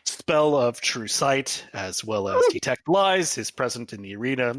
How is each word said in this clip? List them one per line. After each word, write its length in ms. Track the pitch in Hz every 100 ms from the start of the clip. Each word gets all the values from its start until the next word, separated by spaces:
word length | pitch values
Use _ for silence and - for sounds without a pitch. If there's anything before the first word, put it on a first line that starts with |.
spell 500 | - - - 156 151 147
of 240 | 120 117
True 280 | - 131 107
Sight, 580 | - 143 135 135 - -
as 320 | 98 95 90
well 240 | 107 107 98
as 140 | 508 494
Detect 360 | 349 - 123 -
Lies, 480 | 190 196 190 170 -
is 120 | 107
present 420 | - 127 120 117
in 100 | 104
the 140 | 98 101
arena, 380 | 123 131 123